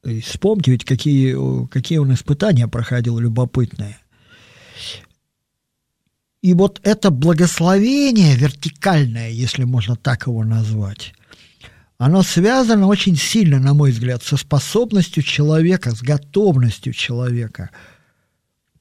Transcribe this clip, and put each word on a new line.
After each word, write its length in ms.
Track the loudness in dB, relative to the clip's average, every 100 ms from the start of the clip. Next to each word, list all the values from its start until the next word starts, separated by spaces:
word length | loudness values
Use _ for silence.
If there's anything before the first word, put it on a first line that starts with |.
и 160 | -6 -8
вспомните, 520 | -8 -4 -2 2 2
ведь 140 | 0
какие, 800 | 0 -2 2 2 2 0 -4 -4 -4
какие 280 | -6 -2 0
он 160 | 2
испытания 540 | 0 0 -2 2 2 0
проходил 500 | -4 -4 -2 -2 -2
любопытные. 800 | -2 -2 -2 -2 -4 -6 -12 -14 _ _ _ -20 _ _ -20 -18 -16 -16 _ _ _ _ _ _ _ _ _ _ _ _ _ _
И 120 | 2
вот 260 | 2 2 0
это 260 | -2 0 0
благословение 1300 | 2 2 2 0 2 2 2 2 2 2 4 4
вертикальное, 920 | 4 0 -2 -12 -4 0 2 0 -2 -8
если 340 | -6 -4 -2
можно 320 | -2 -2 -2
так 320 | -4 -2 -4 -4
его 160 | -4
назвать, 720 | -2 -2 -2 -4 -6 -10 -18 _ _ -20 _ _ -20 _ _ _
оно 240 | 2 2
связано 640 | 2 2 2 2 2 4 4
очень 280 | 2 2
сильно, 440 | 0 0 2 4 4
на 140 | 4
мой 180 | 4 2
взгляд, 300 | 0 -4 -6
со 140 | -4
способностью 880 | -4 -2 -4 0 -2 0 0 0 -2
человека, 720 | -2 0 2 2 2 0 -2
с 60 | -4
готовностью 920 | -2 -4 -2 0 2 2 0 -2 -10
человека 800 | -8 -6 -4 -4 -4 -6 -10 -16 -16 -20 _ _ _ _ _ _ _ _ _